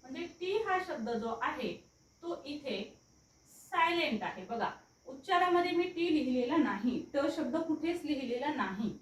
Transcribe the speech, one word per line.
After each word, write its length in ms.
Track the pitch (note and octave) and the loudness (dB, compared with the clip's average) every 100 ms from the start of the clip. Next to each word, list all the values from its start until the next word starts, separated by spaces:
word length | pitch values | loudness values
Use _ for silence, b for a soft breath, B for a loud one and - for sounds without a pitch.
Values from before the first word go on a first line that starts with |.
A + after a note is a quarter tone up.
म्हणजे 220 | C4 D4+ F4 - | -10 -8 -10 -6
टी 180 | F4+ G#4+ G#4 | -2 0 2
हा 100 | F#4 - | 0 0
शब्द 220 | C#4+ A3+ | -6 -2
जो 280 | A3+ A3+ A3+ | -2 -4 -2
आहे 320 | C4+ B3+ G3 - - _ _ _ | -2 -2 -6 -6 -14 _ _ _
तो 180 | E4+ - C#4+ | -8 -8 -8
इथे 360 | D4 C#4 G3 G#3+ - _ _ _ _ _ | -8 -4 -6 -6 -14 _ _ _ _ _
सायलेंट 720 | - - F4+ E4+ E4+ D4+ G#3+ | -20 -4 2 4 4 2 0
आहे. 220 | F3 A3+ F#3 | -4 -6 -8
बघा 240 | A#3 G#3 - - _ - | -2 -4 -4 -20 _ -16
उच्चारामध्ये 640 | C4+ - F4+ F4+ F4 F4 | -12 2 4 6 4 4
मी 120 | E4+ F#4 | 2 0
टी 280 | E4 E4+ | 0 2
लिहिलेला 440 | D4+ B3+ B3+ A#3+ D#4+ | 4 4 2 4 4
नाही, 420 | A3+ G3+ B3 - - | 4 2 0 0 -2
ट 120 | C#4+ D#4 - | 0 0 0
शब्द 200 | B3 D#4 | 0 0
कुठेच 460 | D#4+ D4+ E4 F4 D4 | 0 0 0 -2 -2
लिहिलेला 480 | C4+ A#3+ A#3+ C#4+ | -2 -2 -2 -2
नाही. 360 | C4 - F#3+ - - | 0 -2 -2 -4 -4